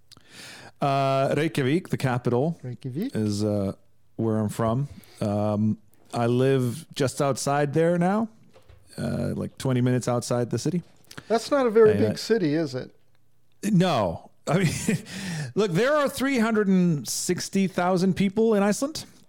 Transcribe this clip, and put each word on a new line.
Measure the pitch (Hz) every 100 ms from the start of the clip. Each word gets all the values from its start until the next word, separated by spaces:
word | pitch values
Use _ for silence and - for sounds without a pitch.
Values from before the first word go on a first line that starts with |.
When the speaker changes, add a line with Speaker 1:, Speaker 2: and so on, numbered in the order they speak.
| - - - - - - - -
Speaker 1:
Uh, | 143 139 135 135 139 143
Reykjavik, | 165 - 127 165 -
the | 113
capital, | 131 123 123 120 156 165
Speaker 2:
Reykjavik. | 127 120 135 131 254 -
Speaker 1:
is, | 107 101
uh, | 104 104 98 - _ - - -
where | 113 110
I'm | 107
from. | - 113 120 143 - - -
Um, | 107 104 104 104 107 - - - -
I | 120 117
live | 123 131 135 123 147 -
just | - 135 -
outside | 143 131 - 143 147
there | 151 165 175
now, | 175 208 226 - - - - - - -
uh, | 92 92 98
like, | 98 98 -
twenty | 135 127
minutes | 123 123 127
outside | 120 - 120 120
the | 120
city. | 151 175 - - - - -
Speaker 2:
That's | 226 -
not | 285 247
a |
very | 214 220
Speaker 1:
I, | 208
Speaker 2:
big | 214
Speaker 1:
uh, | -
Speaker 2:
city, | - 220 160
is | 156 156 127
it? | - - - - _ - - -
Speaker 1:
No. | 196 190 185 135 92 82 - _ -
I | 160
mean, | 165 - - 196 - 190
<laughs> | 190 165 135 175
look, | 208
there | 165 247 302
are | 277
three | - 262 262
hundred | 220 214 196
and | 190 175 147 -
sixty | - - 180 - 196 185
thousand | - 180 185 190 -
people | 196 208 226
in | 208
Iceland. | 202 202 285 311 - -